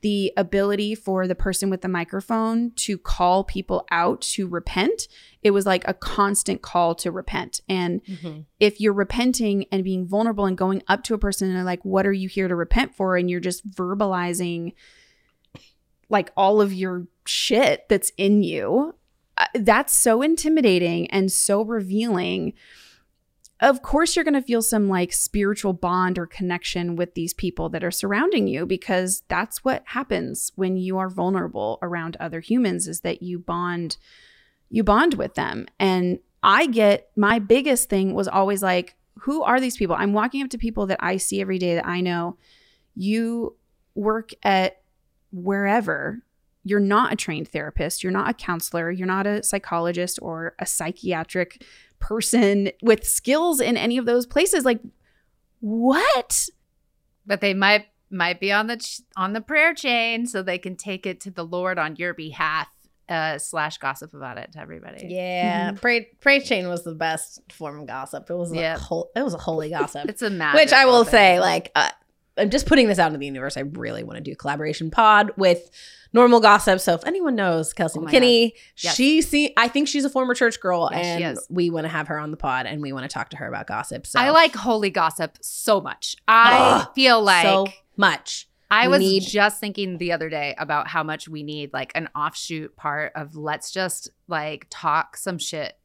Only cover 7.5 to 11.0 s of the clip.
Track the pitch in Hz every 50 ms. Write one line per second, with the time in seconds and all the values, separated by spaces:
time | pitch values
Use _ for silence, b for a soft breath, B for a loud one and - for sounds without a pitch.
7.5 | - - _ _ 190 185 180 175 175 196 - - 196 160 156 175 151 151 156 _
8.5 | _ _ 208 208 208 - 208 214 202 196 202 196 - 247 240 254 247 - 226 214
9.5 | 202 196 190 _ - 190 185 190 190 185 185 175 190 208 226 233 220 202 202 190
10.5 | 185 180 190 185 190 185 - - 185 202